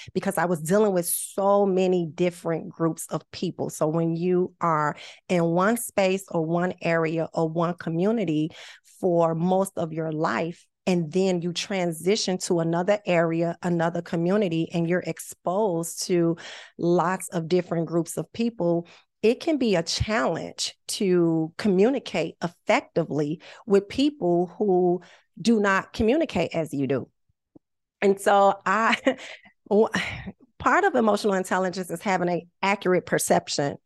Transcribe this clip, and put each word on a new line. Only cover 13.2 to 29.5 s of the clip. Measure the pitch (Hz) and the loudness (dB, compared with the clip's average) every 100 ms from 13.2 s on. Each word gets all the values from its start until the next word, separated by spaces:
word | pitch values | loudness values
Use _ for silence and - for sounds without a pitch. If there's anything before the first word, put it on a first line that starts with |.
| 165 165 170 170 | 2 0 -2 -2
another | 180 175 165 175 | -2 0 0 -2
community, | 170 170 170 208 196 165 165 | -4 -2 2 2 0 -2 -2
and | 170 165 | -2 0
you're | 180 - | -2 -2
exposed | 165 - - - 185 220 165 170 - - | -8 -12 -8 -4 0 0 -2 -4 -8 -2
to | 175 165 165 - - - - | 2 2 0 -8 -18 -20 -4
lots | 170 175 165 185 - | 0 2 0 -2 -4
of | 180 160 | -6 0
different | 180 175 170 160 | 0 0 -4 -2
groups | 170 160 - | -2 -2 -6
of | 156 | -10
people, | - 233 233 175 170 170 - _ _ | -4 -4 -2 0 0 -2 -14 _ _
it | 220 247 | 0 2
can | - 302 | 0 0
be | 247 180 | 2 2
a | |
challenge | 170 - - 220 254 160 165 - - - - | 0 -2 -2 0 -2 -2 -6 -8 -8 -8 -10
to | - 196 180 170 160 160 - | -2 2 4 4 2 -2 -2
communicate | 214 185 220 269 - 185 160 - | 2 4 4 2 -4 -4 -4 -6
effectively | 170 - - 240 - - 160 147 147 170 - - - | -8 -6 0 0 2 -4 -2 -2 -2 -4 -12 -18 2
with | 196 196 | 2 2
people | - 294 294 175 170 175 - | 0 0 0 0 2 0 -2
who | 208 180 180 180 - - _ - | 2 4 4 2 -4 -20 _ -4
do | 170 226 | 2 2
not | 202 190 - | 4 2 -2
communicate | - 220 302 285 190 165 165 | -2 0 2 0 -2 -2 -2
as | 151 | -4
you | 143 135 | -4 -2
do. | 135 - _ _ _ _ _ _ _ _ _ | -2 -4 _ _ _ _ _ _ _ _ _
And | 202 196 | 0 2
so | 214 202 196 190 185 | 4 6 6 4 0
I, | 202 226 233 - | 0 2 2 0
<laughs> | 254 - - - | -2 -8 -20 -20